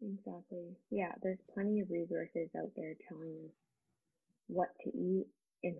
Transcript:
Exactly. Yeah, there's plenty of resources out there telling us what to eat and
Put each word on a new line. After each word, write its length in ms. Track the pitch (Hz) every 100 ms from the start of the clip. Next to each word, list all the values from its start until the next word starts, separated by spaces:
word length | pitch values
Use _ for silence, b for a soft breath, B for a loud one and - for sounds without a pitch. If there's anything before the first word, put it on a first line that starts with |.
Exactly. 760 | 214 196 202 175 175 180 175 180 _
Yeah, 240 | 208 175 -
there's 160 | 196 185 -
plenty 260 | - 202 214
of 120 | 185
resources 580 | 170 170 165 165 170 165 170
out 140 | 165 -
there 200 | 156 160 -
telling 280 | 156 160 156 160
us 80 | - _ _ _ _ _ _ _ _ -
what 220 | 175 180 -
to 60 | -
eat 380 | - 180 190 - - _ _
and 120 | 180 165